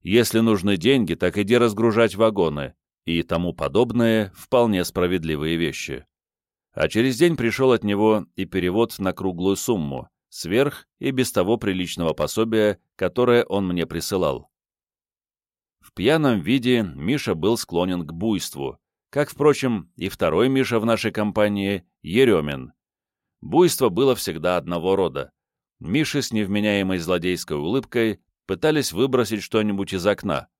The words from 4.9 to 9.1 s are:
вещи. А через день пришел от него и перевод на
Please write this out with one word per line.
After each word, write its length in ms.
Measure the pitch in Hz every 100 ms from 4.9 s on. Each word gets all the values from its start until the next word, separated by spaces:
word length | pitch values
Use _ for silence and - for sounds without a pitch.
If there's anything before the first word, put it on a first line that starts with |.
| 92 90 92 80 76 78 82
вещи. 500 | 80 69 - 65 - _ _ _ _ _ _
А 140 | - 80
через 300 | 107 131 123
день 200 | 170 156
пришел 340 | 117 110 131
от 120 | 117
него 420 | 104 101 110 107 -
и 100 | -
перевод 520 | 92 95 90 101 113 -
на 160 | 95